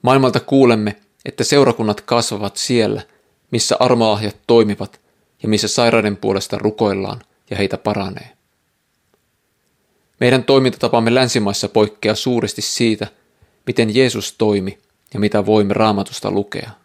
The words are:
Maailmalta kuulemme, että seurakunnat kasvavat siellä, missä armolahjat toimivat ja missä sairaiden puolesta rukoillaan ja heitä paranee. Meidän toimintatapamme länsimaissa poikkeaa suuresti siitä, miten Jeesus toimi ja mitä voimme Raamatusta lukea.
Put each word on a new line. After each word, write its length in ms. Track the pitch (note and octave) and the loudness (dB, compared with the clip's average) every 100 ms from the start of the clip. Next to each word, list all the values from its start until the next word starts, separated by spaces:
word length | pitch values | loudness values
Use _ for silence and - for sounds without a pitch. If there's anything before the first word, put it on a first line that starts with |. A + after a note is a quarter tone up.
Maailmalta 380 | B2+ C3+ C3 G#2 | 4 4 4 0
kuulemme, 560 | - C3+ B2+ A2+ G#2+ F#2+ _ _ - | 0 4 4 4 -2 -8 _ _ -16
että 180 | - | -6
seurakunnat 580 | C3 C#3+ C3 A#2 A2 G#2 | 0 4 4 2 -2 -4
kasvavat 560 | - A#2+ A2+ G#2 G2+ - | -2 -2 -2 -6 -8 -8
siellä, 440 | - A#2+ G#2+ G#2+ - _ _ _ _ | -2 0 0 -2 -8 _ _ _ _
missä 240 | A#2+ - - | -4 -2 0
armolahjat 580 | B2+ A#2+ A2+ G#2 G#2+ - - | 2 4 2 0 -4 -10 2
toimivat 520 | A#2 G#2+ G2+ F#2+ _ _ _ _ _ | 4 4 -2 -10 _ _ _ _ _
ja 60 | G#2+ | -2
missä 180 | G#2+ G#2 | -2 0
sairaiden 500 | - A#2+ A#2 G#2 G2+ | 0 2 2 0 -4
puolesta 400 | G#2+ G2 - G#2 | -2 -4 -4 -4
rukoillaan 640 | G#2 G#2+ G#2+ G2 G2 G#2 _ _ _ | -4 0 -2 -2 -6 -10 _ _ _
ja 80 | G#2 | -4
heitä 200 | G2 A2 | -4 -4
paranee. 520 | - G#2 F#2+ F#2 - _ _ _ _ _ _ _ _ _ _ _ _ _ _ _ _ _ _ _ | -4 -4 -6 -10 -18 _ _ _ _ _ _ _ _ _ _ _ _ _ _ _ _ _ _ _
Meidän 240 | B2 C3 | 2 2
toimintatapamme 720 | - C3+ C3 - A#2+ A#2+ A2+ B2 | 4 2 2 -2 -2 0 2 2
länsimaissa 540 | B2+ A#2+ G#2 G2+ G2+ | 0 0 -2 -4 -2
poikkeaa 460 | A2+ G#2+ - G#2+ G#2+ | 2 0 0 -4 -2
suuresti 460 | - A#2+ G#2+ - | -2 -2 -2 -6
siitä, 460 | - - A#2+ G#2+ G#2+ _ _ _ _ _ - | -8 -2 0 0 -6 _ _ _ _ _ -6
miten 280 | A#2+ A2+ A2 | -2 0 2
Jeesus 400 | B2+ A2 - - | 2 0 -8 -2
toimi 420 | A2 G#2 F#2+ - _ _ _ | 0 0 -2 -10 _ _ _
ja 60 | - | -4
mitä 260 | G#2 G#2 G2+ | -2 0 2
voimme 280 | G#2+ G2+ | 2 2
Raamatusta 580 | G#2 A2 G2+ G2 - G#2 | 2 2 0 -6 -6 -4
lukea. 380 | G2 G#2 - A#2 - | -2 -4 -10 -12 -18